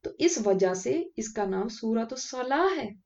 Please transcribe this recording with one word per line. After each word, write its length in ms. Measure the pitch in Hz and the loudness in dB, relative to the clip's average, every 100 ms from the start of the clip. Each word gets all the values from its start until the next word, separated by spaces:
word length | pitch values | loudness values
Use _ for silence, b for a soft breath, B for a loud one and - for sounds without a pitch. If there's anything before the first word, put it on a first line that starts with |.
तो 120 | - - | -10 0
इस 200 | 330 262 | 2 2
वजह 340 | 208 190 185 | 2 4 4
से 380 | 185 233 302 339 - | 2 0 0 -2 -6
इसका 280 | 220 - 196 | -6 -2 -2
नाम 220 | 190 220 | -2 -2
सूरतुस 640 | - 226 226 226 254 - | -4 0 0 -2 -6 -8
सलाह 360 | 254 254 277 381 | -6 0 2 4
है। 280 | 330 220 208 | 2 -6 -10